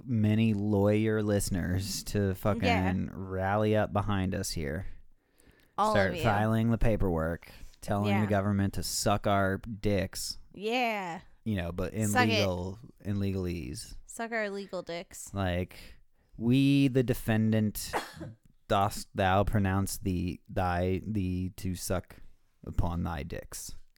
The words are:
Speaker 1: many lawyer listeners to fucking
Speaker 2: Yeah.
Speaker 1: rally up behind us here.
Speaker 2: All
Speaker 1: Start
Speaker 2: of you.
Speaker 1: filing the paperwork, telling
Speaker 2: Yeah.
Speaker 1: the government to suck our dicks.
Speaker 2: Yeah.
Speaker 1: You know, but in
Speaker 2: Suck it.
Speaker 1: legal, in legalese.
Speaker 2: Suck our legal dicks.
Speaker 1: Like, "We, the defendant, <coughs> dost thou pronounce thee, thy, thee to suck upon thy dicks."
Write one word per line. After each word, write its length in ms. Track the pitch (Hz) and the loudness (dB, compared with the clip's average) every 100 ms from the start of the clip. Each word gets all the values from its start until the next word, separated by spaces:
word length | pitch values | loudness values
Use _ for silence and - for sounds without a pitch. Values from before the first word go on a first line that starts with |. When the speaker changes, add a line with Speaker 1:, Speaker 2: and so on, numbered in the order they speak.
| - | -2
Speaker 1:
many 480 | 117 107 107 113 104 | 2 4 4 4 2
lawyer 680 | 104 104 101 107 110 110 | 2 4 6 4 4 2
listeners 800 | 107 101 - 87 85 92 98 - - | 2 2 0 -2 0 -2 -2 -6 -4
to 280 | 104 98 | 0 0
fucking 300 | 92 107 101 | 0 0 0
Speaker 2:
Yeah. 300 | 240 233 92 - 92 | 2 2 2 0 -4
Speaker 1:
rally 640 | - 95 95 95 104 107 107 | -8 -8 -2 0 2 4 2
up 180 | 104 | 2
behind 400 | 101 101 101 95 | 0 0 0 0
us 160 | 92 98 | -2 -4
here. 380 | - 73 76 90 - - - _ _ - _ _ - | -4 -4 -4 -6 -12 -16 -20 _ _ -20 _ _ -2
Speaker 2:
All 140 | 214 | 0
Speaker 1:
Start 180 | 107 95 | 2 2
Speaker 2:
of 20 | - | 0
you. 60 | |
Speaker 1:
filing 480 | 117 101 110 113 113 | 0 2 2 2 2
the 80 | 113 | 4
paperwork, 720 | 123 104 95 82 80 85 - - - - | 4 4 2 0 0 -4 -8 -18 -18 -12
telling 300 | - 104 104 | -4 0 2
Speaker 2:
Yeah. 120 | 101 | 2
Speaker 1:
the 60 | 104 | 4
government 460 | 101 98 101 98 | 2 2 2 2
to 80 | - | 0
suck 460 | - - 113 101 107 | -4 -2 0 0 2
our 300 | 101 95 98 | 2 2 0
dicks. 840 | - 101 107 101 92 - - - - | -4 -4 0 0 0 -6 -10 -10 -14
Speaker 2:
Yeah. 680 | - 208 247 233 214 185 185 - - | -10 -4 0 0 -2 -6 -8 -12 -10
Speaker 1:
You 140 | - 101 | -4 -2
know, 140 | 85 | -2
but 220 | 87 92 | -4 -4
in 140 | 107 107 | -2 0
Speaker 2:
Suck 200 | 104 247 | 4 4
it. 120 | 110 | 4
Speaker 1:
legal, 400 | 98 90 - 98 - - - | 2 0 -4 -8 -16 -14 -6
in 120 | 101 | -2
legalese. 760 | 98 95 90 85 65 110 - - - | -2 -2 -2 -4 -6 -10 -12 -14 -14
Speaker 2:
Suck 240 | - 226 | -10 -6
our 180 | 233 208 | -4 -4
legal 320 | 202 196 185 | -6 -8 -8
dicks. 480 | 175 170 185 - - | -8 -10 -10 -14 -10
Speaker 1:
Like, 460 | 98 92 87 92 - - - - _ _ - | -2 0 0 -4 -8 -20 -20 -20 _ _ -4
"We, 500 | 113 131 139 139 139 | 2 4 6 6 4
the 160 | 127 | 4
defendant, 880 | 123 120 - 110 110 110 107 - - - - - - | 2 0 2 2 4 4 2 -2 -6 -6 -6 -12 -14
<coughs> 380 | - - _ - | -14 -20 _ 0
dost 420 | 104 101 - - | 2 2 0 -8
thou 300 | - 95 95 | 0 4 4
pronounce 560 | 101 107 98 95 95 - | 4 2 2 2 0 -2
thee, 400 | 101 90 87 - - | -2 0 -2 -6 -8
thy, 520 | 98 92 87 92 95 92 | -2 0 2 0 0 -2
thee 460 | 107 92 90 92 - | -2 -2 -2 -4 -4
to 180 | 92 90 | -6 -4
suck 400 | - 92 - - - - _ _ - | -2 -4 -4 -14 -20 -20 _ _ -10
upon 380 | - 85 87 | -2 0 0
thy 180 | 87 82 | -2 -4
dicks." 540 | 85 - - - - - - | -6 -10 -10 -12 -12 -12 -14